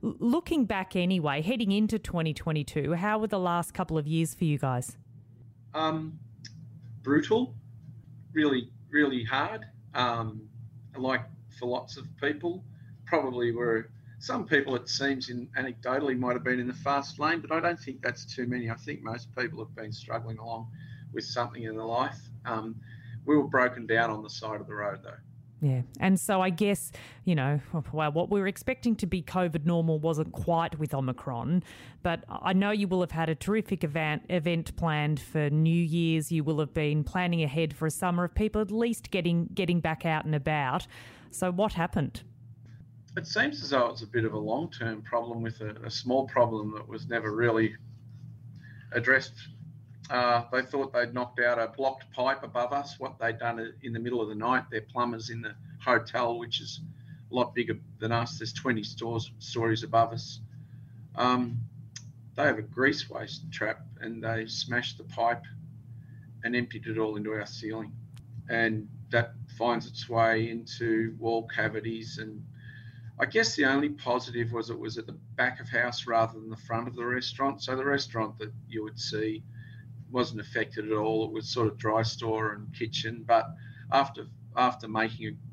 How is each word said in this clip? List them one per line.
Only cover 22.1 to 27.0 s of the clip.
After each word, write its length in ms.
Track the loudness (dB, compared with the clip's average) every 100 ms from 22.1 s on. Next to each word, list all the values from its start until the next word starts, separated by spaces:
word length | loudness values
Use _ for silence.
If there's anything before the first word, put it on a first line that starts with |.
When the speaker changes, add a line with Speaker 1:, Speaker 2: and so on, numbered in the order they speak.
| -2 -14 -8 -2
Speaker 2:
Um, 320 | -2 -2 -8 -14 -16 -12 -8 4
we 120 | 4
were 100 | 6
broken 380 | 4 4 2 2
down 240 | 4 4
on 140 | 0
the 60 | -6
side 300 | -8 -6 -6
of 60 | -6
the 80 |
road, 300 | -4 -4 -4
though. 160 | -12 -16 -18 -20 -20 0
Speaker 1:
Yeah. 220 | 2 2 -2 0
And 200 | 4 4
so 200 | 4 4
I 120 | 4
guess, 400 | 4 2 2 -2 -12